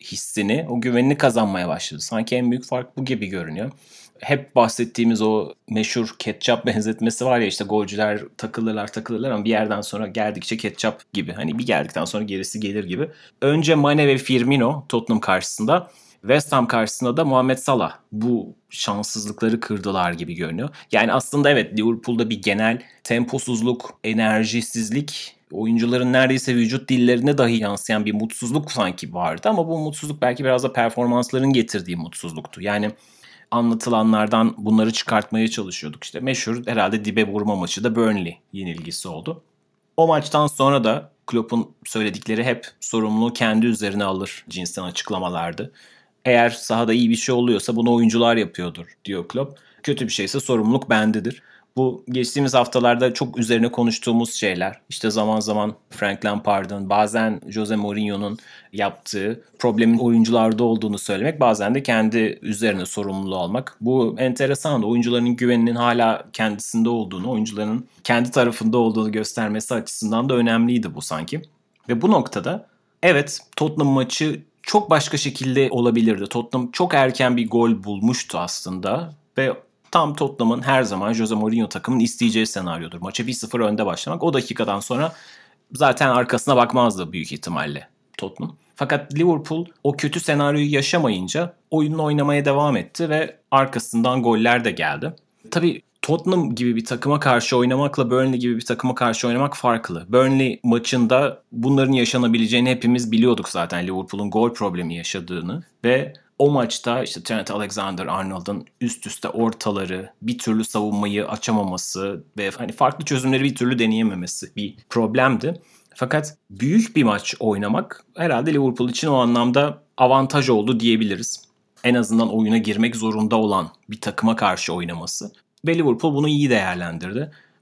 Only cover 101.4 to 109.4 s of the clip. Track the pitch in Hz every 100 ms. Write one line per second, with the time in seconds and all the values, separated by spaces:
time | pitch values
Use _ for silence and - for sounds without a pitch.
101.4 | _ 117 127 139 131 131 117 123 120 117
102.4 | 110 120 127 123 120 123 117 113 123 107
103.4 | - 90 85 87 90 92 92 98 101 107
104.4 | 117 117 104 87 85 85 82 95 87 90
105.4 | 85 147 - _ 117 127 - - _ -
106.4 | 143 143 113 - 120 120 110 - - 110
107.4 | 95 101 101 104 98 87 - 95 95 92
108.4 | 90 98 - - 120 - 101 - - 110